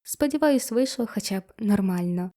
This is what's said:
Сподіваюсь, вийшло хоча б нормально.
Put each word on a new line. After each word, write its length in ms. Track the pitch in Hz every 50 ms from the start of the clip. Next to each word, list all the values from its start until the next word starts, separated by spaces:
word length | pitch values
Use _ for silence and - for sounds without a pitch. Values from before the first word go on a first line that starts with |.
Сподіваюсь, 720 | _ - - - 302 285 - 294 311 302 285 254 - -
вийшло 360 | 226 233 262 254 - - 233 220 -
хоча 240 | 208 - - 196 190
б 40 | - _ - -
нормально. 720 | 226 208 208 202 190 185 180 180 175 175 175 180 180 185 -